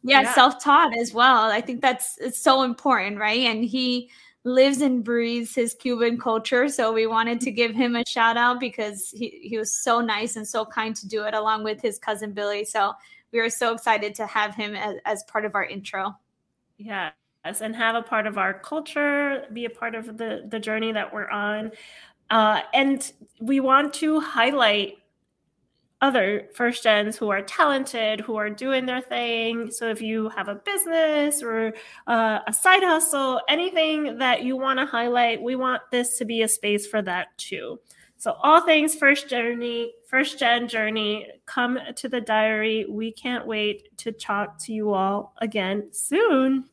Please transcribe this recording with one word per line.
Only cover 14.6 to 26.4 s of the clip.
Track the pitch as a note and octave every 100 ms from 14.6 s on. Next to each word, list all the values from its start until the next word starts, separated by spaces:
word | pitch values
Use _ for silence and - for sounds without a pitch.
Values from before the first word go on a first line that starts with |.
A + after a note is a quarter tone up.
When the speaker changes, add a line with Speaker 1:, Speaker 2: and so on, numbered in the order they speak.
| G#3 G#3
Speaker 1:
as, | G#3 G3 -
as | G#3
part | - A3 G#3
of |
our | G#3 F3+
intro. | G3 G3 G3 F#3+ F#3+ _ _ _ _ _ _
Speaker 2:
Yes, | G#3 G3 E3 _ _ _ D#3+ G#3
and | A3 A3+
have | A3+ A3+
a |
part | A#3 A3 G#3+
of | G3+
our | F#3+ F#3+
culture, | - D4+ D4+ D4 D4 C#4+ C#4+ C#4 -
be | A3 A#3
a |
part | A#3 A#3
of | A3 A3+ A3
the, | A3+ G#3+ G#3
the | A3
journey | G#3+ A3 A3
that | A3 -
we're | G#3 G3+
on. | G#3 G#3 G#3+ A3 - - - - _ _
Uh, | A3 G#3+ G#3 -
and | C4 C#4 C4+ - _ - _
we | A3+ C#4
want | C4 C4+ D4 -
to | D#4 D#4
highlight | D4+ A#3+ A#3+ C#4+ A3+ G#3 G3 - _ _ _ _ _ _ _ _ _ _
other | C4+ B3+ F#3+ G#3